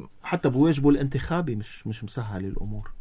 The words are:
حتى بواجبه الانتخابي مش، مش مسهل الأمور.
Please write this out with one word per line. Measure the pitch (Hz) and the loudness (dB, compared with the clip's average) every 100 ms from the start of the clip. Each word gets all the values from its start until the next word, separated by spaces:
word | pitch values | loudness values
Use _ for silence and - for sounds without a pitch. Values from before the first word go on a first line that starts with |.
| - - | -2 -14
حتى | - 175 147 | -4 0 2
بواجبه | 123 156 143 139 | 4 4 6 6
الانتخابي | 143 139 135 - 165 165 110 | 6 4 -2 0 0 0 -4
مش، | 104 - - | -6 -10 -8
مش | 110 | -8
مسهل | 104 - 107 101 95 | -8 -8 -6 -6 -4
الأمور. | 90 98 104 104 - | -2 -2 -4 -6 -10